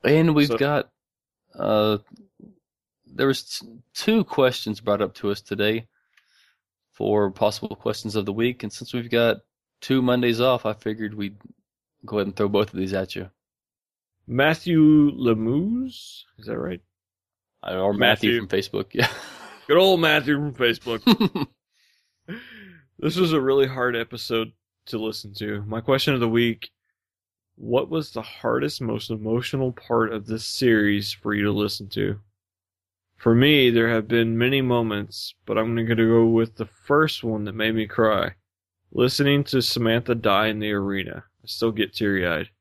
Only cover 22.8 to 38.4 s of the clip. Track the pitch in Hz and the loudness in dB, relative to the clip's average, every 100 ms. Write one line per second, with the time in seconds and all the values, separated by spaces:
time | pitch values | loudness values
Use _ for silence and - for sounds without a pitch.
22.8 | _ - 147 165 175 156 135 139 135 131 | _ -6 -4 0 2 2 2 2 2 0
23.8 | 123 117 117 120 - 113 113 _ _ _ | -2 -2 -6 -10 -4 -2 -4 _ _ _
24.8 | - 113 110 107 104 101 104 104 104 110 | -10 -6 -6 -8 -14 -10 -8 -8 -6 -6
25.8 | 113 131 151 135 117 117 120 113 - _ | 0 0 2 0 2 2 0 -2 -12 _
26.8 | _ _ _ _ _ _ _ _ 110 123 | _ _ _ _ _ _ _ _ -2 -2
27.8 | 139 160 147 - 110 - 117 123 147 - | -2 -6 -6 -12 -12 -8 -2 -2 -2 -6
28.8 | 117 113 - 110 107 117 123 135 127 123 | -6 -6 -6 -8 -2 -2 -2 -4 -4 -6
29.8 | - 117 113 110 107 110 - - 127 110 | -2 0 0 -4 -6 -8 -6 0 4 4
30.8 | 104 101 101 - 104 104 104 101 104 - | 4 0 -4 -8 -6 -2 0 0 -4 -6
31.8 | 101 104 101 101 _ _ _ _ _ _ | -10 -4 -4 -4 _ _ _ _ _ _
32.8 | _ _ _ _ 117 117 139 147 123 117 | _ _ _ _ 2 4 6 6 4 4
33.8 | 113 113 104 117 113 113 123 139 127 120 | 2 0 0 0 0 0 0 0 0 0
34.8 | 113 104 107 - - - - 110 117 117 | 0 -4 -6 -12 -16 -16 -4 -2 0 -2
35.8 | 113 113 113 113 113 113 113 - 110 _ | 0 2 4 6 6 4 0 -4 -12 _
36.8 | - 147 156 - 117 110 104 101 110 110 | 0 2 2 -2 -6 -6 -6 -2 -2 0
37.8 | 107 - 110 101 90 - | -2 2 2 2 -2 -8